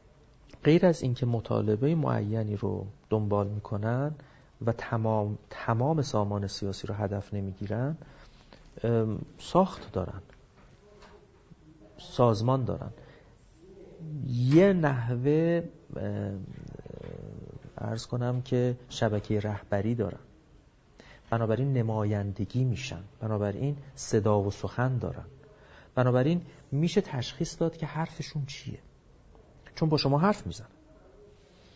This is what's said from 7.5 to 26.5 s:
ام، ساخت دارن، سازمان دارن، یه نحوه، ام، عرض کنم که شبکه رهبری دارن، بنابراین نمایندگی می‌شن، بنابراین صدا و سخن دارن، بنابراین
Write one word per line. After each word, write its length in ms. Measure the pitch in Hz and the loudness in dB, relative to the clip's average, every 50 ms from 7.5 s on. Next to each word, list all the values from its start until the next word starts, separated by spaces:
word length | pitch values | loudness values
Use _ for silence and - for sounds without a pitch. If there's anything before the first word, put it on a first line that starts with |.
| 92 - - 101 107 113 127 143 165 - - - - - - - - - - - - - - - - - | -6 -8 -6 -4 -2 -2 -2 -2 -4 -6 -10 -16 -20 -20 -20 -20 -20 -20 -20 -20 -20 -20 -20 -20 -8 -4
ام، 360 | - 117 117 113 110 110 104 - - - - - | 0 2 2 2 2 0 -2 -4 -6 -10 -14 -16
ساخت 540 | - - - 175 190 185 - - - - | -6 2 4 4 4 4 0 -8 -12 -6
دارن، 300 | - 95 90 - - 95 - - - - - - - - - - - - - 208 208 202 - - 208 - - - - - - - - - - - - - - - - - | -4 -4 -4 -4 -8 -12 -16 -18 -20 -20 -20 -20 -20 -20 -20 -20 -20 -20 -20 -20 -20 -20 -20 -20 -20 -20 -20 -20 -20 -20 -20 -20 -20 -20 -20 -20 -20 -20 -20 -20 -20 -20
سازمان 640 | - - - - 123 117 110 101 113 123 131 135 120 | -20 -4 2 4 6 6 6 4 2 2 2 2 0
دارن، 260 | 101 90 - - - - - - - - - - - - - - - - - - - - - - - - - 165 156 151 139 123 | -2 -4 -4 -8 -10 -12 -16 -20 -20 -20 -20 -20 -20 -20 -20 -20 -20 -20 -20 -20 -20 -20 -20 -20 -20 -18 -16 -14 -12 -10 -8 -6
یه 460 | 127 120 120 123 127 143 165 196 202 | -4 -2 0 4 6 8 8 8 8
نحوه، 960 | 190 175 156 143 135 123 117 120 123 120 127 143 151 156 165 170 170 170 170 170 - - - - - | 6 4 4 2 2 0 0 0 0 0 2 2 4 4 4 4 2 2 0 -4 -10 -18 -18 -12 -10
ام، 500 | - 101 104 104 104 101 101 98 95 95 - - - - - - - - - - - 50 50 50 50 50 50 - - - - - - - - - - | -6 -4 -4 -4 -4 -4 -4 -6 -6 -10 -12 -14 -14 -14 -14 -14 -14 -14 -14 -14 -14 -14 -14 -14 -12 -14 -14 -14 -14 -14 -14 -16 -16 -18 -16 -10 -6
عرض 280 | 107 110 113 117 - | -4 -4 -4 -4 -4
کنم 360 | - 123 120 120 123 123 127 | -4 -2 -2 0 0 -2 -2
که 340 | 123 - 127 123 123 123 123 - - - | -2 0 0 2 2 2 0 -4 -8 -12
شبکه 520 | - - 120 107 107 101 - - 110 104 | -2 0 2 2 2 0 0 0 0 0
رهبری 540 | 101 107 101 101 - - 104 101 101 113 120 | 0 -2 -4 -6 -4 -2 0 0 2 0 0
دارن، 260 | 113 101 92 - - - - - - - - - - - _ - _ _ _ - - - - - - - - | 0 0 -2 -4 -8 -14 -20 -20 -20 -20 -20 -20 -20 -20 _ -20 _ _ _ -20 -20 -20 -20 -20 -20 -4 -2
بنابراین 420 | 117 113 113 107 110 113 135 139 | 0 0 2 2 2 2 2 2
نمایندگی 920 | 131 123 113 110 110 110 104 104 107 101 101 101 95 - 98 - - 127 131 | 2 2 2 2 0 0 2 2 2 0 -2 -2 -4 -4 -4 -2 0 0 0
می‌شن، 380 | 127 104 - - - - 85 95 - - - | 0 0 -2 -4 -8 -8 -10 -12 -14 -10 -8
بنابراین 560 | 110 110 107 101 104 101 98 - 131 143 143 143 - - - | -4 -2 0 0 0 0 -2 -2 -2 -2 -4 -4 -10 -16 -16
صدا 480 | - - - 117 110 101 110 104 104 | -14 -2 0 2 4 6 6 4 4
و 80 | 98 101 | 4 2
سخن 480 | - - - 92 - 120 123 131 127 117 | -2 -4 -6 -4 -2 0 0 0 0 0
دارن، 280 | 95 85 85 85 85 - - - - - - - - - - - - - - | -2 -4 -6 -8 -12 -14 -18 -20 -20 -20 -20 -20 -20 -20 -20 -20 -20 -4 0
بنابراین 480 | 127 123 123 123 127 131 156 175 175 - - | 2 2 4 4 4 4 4 2 0 -2 -8